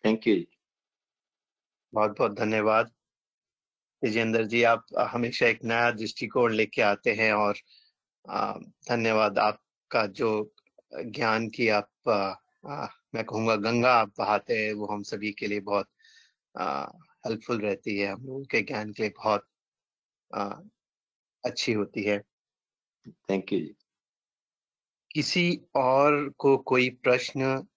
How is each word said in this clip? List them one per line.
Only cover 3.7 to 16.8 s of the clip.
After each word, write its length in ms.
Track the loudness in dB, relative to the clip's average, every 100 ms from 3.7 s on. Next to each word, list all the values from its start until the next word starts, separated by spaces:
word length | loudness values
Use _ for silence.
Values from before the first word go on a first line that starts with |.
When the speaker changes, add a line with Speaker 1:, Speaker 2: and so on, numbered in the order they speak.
| _ _ _
Speaker 2:
तेजेंद्र 420 | -2 0 2 0
जी, 200 | 0 2
आप 220 | 4 2 0 -2
हमेशा 480 | -2 -2 -4 0 0
एक 160 | 0
नया 280 | -2 0 0
दृष्टिकोण 640 | 0 -8 -8 -4 0 2
लेके 280 | 2 0 2
आते 300 | 2 2 -2
हैं 220 | 0 2
और, 240 | 2 0 -2 _ -20 _ _ _ _ -8
आ, 240 | -4 -4 -6 -14 _ -4
धन्यवाद 500 | -2 2 2 2 2
आपका। 680 | 0 0 _ _ _ -2 -2
जो 480 | -2 0 0 -4 _ _ _ _ -12 -12
ज्ञान 440 | -4 0 0 -2
की 200 | -2 0
आप, 400 | 0 -2 _ -2
आ, 260 | 0 0 -6 _ _ -14
आ, 220 | -10 -12 -14 _ -8
मैं 100 | -4
कहूँगा 300 | -2 0 0
गंगा 380 | 0 2 4
आप 180 | 4 2 -2
बहाते 380 | 0 0 0 -2
हैं, 160 | -2
वो 140 | -4 -6
हम 160 | -8
सभी 280 | -8 -6 -6
के 160 | -6 -6
लिए 120 | -4
बहुत, 280 | -2 -2 -2 _ _ -20 _ _ _ -8
आ, 260 | -4 -4